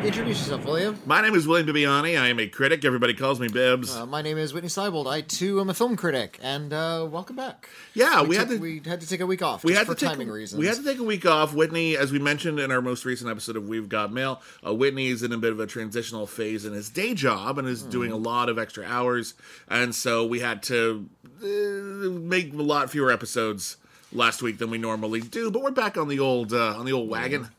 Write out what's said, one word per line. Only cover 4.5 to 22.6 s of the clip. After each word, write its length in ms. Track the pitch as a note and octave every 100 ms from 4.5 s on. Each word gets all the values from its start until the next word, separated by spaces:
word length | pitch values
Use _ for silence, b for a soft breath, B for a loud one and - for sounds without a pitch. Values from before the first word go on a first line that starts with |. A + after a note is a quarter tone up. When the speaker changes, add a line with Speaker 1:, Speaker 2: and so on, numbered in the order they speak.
Speaker 1:
Whitney 160 | D#3 F3
Seibold. 380 | F#3+ G3+ E3 C3
I, 140 | D3+
too, 400 | D3+ - F#3+ G3
am 100 | F#3+
a 40 |
film 200 | F3+ B3
critic. 460 | A3 F3 C3 G#2 -
And, 300 | C3 C#3+ D3
uh, 340 | D3+ E3 E3 D#3+
welcome 280 | D#3+ F#3 C4
back. 320 | C4 - - B B
Speaker 2:
Yeah, 280 | A3 B3 F3+
Speaker 1:
We 80 | D3+
Speaker 2:
we 40 | F#3
Speaker 1:
took, 120 | A#3
Speaker 2:
had 80 | A#3
to, 40 |
Speaker 1:
we 220 | E3 D#3
had 160 | D3+ F3
to 40 | E3
take 140 | F3+
a 60 | F#3
week 160 | F#3
off 200 | E3 G#2
Speaker 2:
we 80 | D#3+
Speaker 1:
just 40 | G3
Speaker 2:
had 80 | A3
Speaker 1:
for 80 |
Speaker 2:
to 60 | -
take 100 | E3
Speaker 1:
timing 180 | D3 A2
Speaker 2:
a, 40 |
Speaker 1:
reasons. 260 | G#2+ G#2+ G2
Speaker 2:
we 80 | E3+
had 80 |
to 80 | A#3+
take 160 | C#4+ B3+
a 60 |
week 200 | A3+ G3+
off. 300 | F3 D#3 D#3
Whitney, 420 | D3 D#3+ E3 E3 D3+
as 140 | C#3
we 80 | C#3
mentioned 400 | C#3+ D3 E3+ D3+
in 140 | C3+
our 100 | B2+
most 220 | B2 B2
recent 260 | C3 A#2+ A#2+
episode 240 | A2 A#2
of 140 | A2 G2+
We've 200 | A2+ G#2
Got 240 | G#2+ G#2
Mail, 300 | A#2+ C3+ C3 B B -
uh, 80 |
Whitney 320 | A2 C#3 C3+ C3
is 160 | A#2+
in 100 | A#2+
a 60 | A#2
bit 140 | A2+
of 80 | A2
a 80 | G#2
transitional 580 | B2 A2 A2+ A2+ A2+ G#2
phase 380 | - A2 A2
in 80 | G#2
his 180 | G#2 G#2
day 240 | C#3 A3
job 420 | G#3+ C3+ G#2 G#2+ C#3
and 120 | C3
is 160 | A#2+
doing 260 | A#2+ B2 A#2+
a 60 | A2
Speaker 1:
Mm. 60 | A2+
Speaker 2:
lot 220 | A#2+ A#2+
of 100 | A2+
extra 260 | G#2+ -
hours. 500 | F#2+ B2 B2 A#2+ A2 - B B B
And 260 | A#2 B2
so 320 | A2+ B2+ A#2 A#2
we 140 | A#2
had 240 | A#2+ A2
to, 440 | - B2 A2+ A2 G2+ _ - -
uh, 60 | G3+
make 1040 | G#3 G3+ G3 G3+ G3 F#3+ F3+ E3+ F3+ D#3+
a 40 |
lot 340 | D3